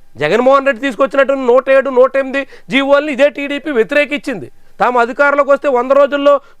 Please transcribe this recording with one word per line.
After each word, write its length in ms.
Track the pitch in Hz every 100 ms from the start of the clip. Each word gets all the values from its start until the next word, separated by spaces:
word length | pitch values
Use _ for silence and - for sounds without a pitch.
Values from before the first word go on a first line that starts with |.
| - 113
జగన్మోహన్ 500 | 151 214 254 277 277
రెడ్డి 160 | 220
తీసుకొచ్చినట్టు 500 | 277 220 277 269 269
నూట 380 | 277 254 254 262
ఏడు, 200 | 269 269
నూట 260 | 247 254 269
ఎనిమిది 300 | 269 269 269 - -
జీవోల్ని 420 | 247 277 285 302
ఇదే 180 | 262 285
టీడీపీ 400 | 285 285 285 320
వ్యతిరేకించింది. 800 | 254 208 285 294 285 - 208 120 - - -
తాము 180 | 214 247
అధికారంలోకి 520 | 233 262 285 285 269
వస్తే 180 | 277 294
వంద 220 | 247 254
రోజుల్లో 500 | 277 277 285 285 277 - -